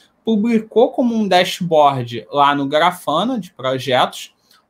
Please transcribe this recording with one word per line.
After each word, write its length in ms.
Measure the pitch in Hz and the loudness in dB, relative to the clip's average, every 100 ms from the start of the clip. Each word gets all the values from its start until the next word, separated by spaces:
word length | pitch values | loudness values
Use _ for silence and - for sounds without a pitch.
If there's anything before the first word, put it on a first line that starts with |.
| _ _ | _ _
publicou 720 | - 220 226 226 220 214 262 | -2 0 2 0 0 0 0
como 200 | - 247 | 2 -2
um 140 | 226 202 | 0 2
dashboard 1000 | 180 180 - 170 160 143 135 120 117 - | 2 2 -2 0 4 4 2 -4 -8 -6
lá 240 | 143 143 143 | 2 2 2
no 120 | 139 | 0
Grafana 680 | 151 170 175 - 151 226 254 | 2 0 0 -4 -4 -2 -6
de 140 | 170 | -8
projetos, 840 | - 131 131 123 127 190 - - _ _ _ - | -8 -4 -4 0 0 0 -4 -18 _ _ _ -4